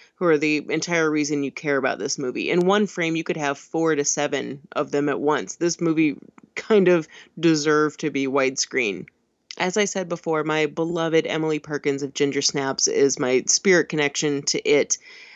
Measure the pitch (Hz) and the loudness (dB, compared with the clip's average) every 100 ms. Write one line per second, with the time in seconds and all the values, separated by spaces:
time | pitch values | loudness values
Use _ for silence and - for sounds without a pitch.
0 | - - 175 151 151 151 - 156 165 170 | -18 -2 2 4 2 0 -2 -4 0 0
1 | 156 151 147 147 139 - 151 139 131 - | 2 0 0 -2 -2 -4 -2 0 0 -2
2 | 117 - 127 120 80 175 180 202 202 - | -4 -4 -4 -4 0 2 2 2 0 -2
3 | 165 165 165 165 143 139 - 165 160 147 | -4 -2 -4 -2 -4 -4 -6 -2 0 0
4 | 143 - 147 - 120 139 - - 135 143 | 0 -2 -2 -2 -4 -10 -8 -6 -2 0
5 | 147 98 143 147 95 - 170 170 165 160 | 0 0 0 0 -4 -4 -4 0 0 2
6 | 156 - - - - - - 214 180 175 | 0 -2 -12 -20 -16 -8 2 4 6 4
7 | 156 - - - 165 156 151 151 151 - | 0 -12 -20 0 2 2 2 2 2 -2
8 | 156 135 135 135 135 135 - 131 113 92 | -4 -2 0 2 0 0 -4 -2 -2 -4
9 | - _ _ _ - - 180 208 202 196 | -10 _ _ _ -14 -6 -2 0 -2 -4
10 | 175 170 165 156 156 156 151 151 165 170 | -6 -6 -2 -2 0 0 0 -2 -4 -2
11 | 165 160 160 160 160 151 156 147 147 139 | 0 2 2 -2 -2 -4 -4 -4 -2 -2
12 | 139 - 143 139 - 147 135 135 - - | -4 -2 0 0 -2 -2 -2 -2 0 2
13 | 139 127 131 127 - - 202 180 - 156 | 2 2 0 2 2 0 4 4 2 0
14 | 143 - 156 143 147 - - 147 - - | -2 0 -2 -2 -2 -2 2 2 2 -4
15 | - - - | -8 -20 -20